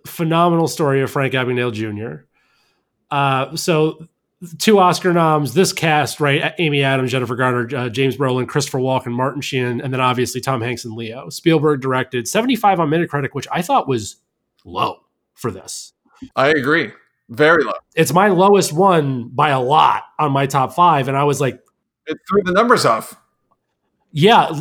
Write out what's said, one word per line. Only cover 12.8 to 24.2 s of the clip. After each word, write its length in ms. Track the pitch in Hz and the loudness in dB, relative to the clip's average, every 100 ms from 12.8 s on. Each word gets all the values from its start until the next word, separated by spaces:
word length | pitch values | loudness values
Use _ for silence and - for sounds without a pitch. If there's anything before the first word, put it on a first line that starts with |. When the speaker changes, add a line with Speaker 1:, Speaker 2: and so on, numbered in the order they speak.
| 156 | 2
Speaker 1:
Metacritic, 400 | 165 165 143 139 | 0 -2 -4 -6
which 140 | 139 - | -8 -6
I 100 | 147 | -6
thought 260 | 180 269 135 | 0 0 0
was 280 | 123 101 - _ _ _ _ 92 | -4 -4 -16 _ _ _ _ -12
low 360 | 90 117 - _ _ _ _ | -4 -4 -6 _ _ _ _
for 160 | 120 | -8
this. 420 | 95 - - - _ _ - 127 - | -8 -14 -16 -16 _ _ -20 -10 0
Speaker 2:
I 120 | 139 | 0
agree. 440 | 156 127 160 110 - _ _ - | 0 0 -2 -4 -10 _ _ -12
Very 340 | 117 151 165 | 2 4 4
low. 100 | 120 92 _ | 2 -6 _
Speaker 1:
It's 200 | - 143 | -2 2
my 160 | 170 208 | 4 4
lowest 440 | 180 190 202 180 | 4 6 4 2
one 540 | 151 196 170 143 131 123 | 2 4 4 0 -4 -6
by 220 | 127 147 | -2 0
a 120 | 135 | 0
lot 420 | 123 156 139 104 - - | 2 4 4 2 -6 -4
on 140 | 151 | 0
my 160 | 139 139 | 0 0
top 260 | 143 131 | 0 -2
five, 340 | - 175 147 131 | 2 4 4 0
and 80 | 135 | 0
I 80 | 147 | 0
was 140 | 143 | 0
like, 220 | 135 113 _ _ _ _ - | -2 -4 _ _ _ _ -12
Speaker 2:
It 120 | 156 - | -10 -2
threw 140 | 196 | -2
the 100 | 185 | 0
numbers 320 | 185 240 202 135 | 2 4 4 2
off. 300 | 110 - - _ _ _ _ _ _ _ _ _ | 0 -4 -20 _ _ _ _ _ _ _ _ _
Speaker 1:
Yeah, 400 | 147 | 2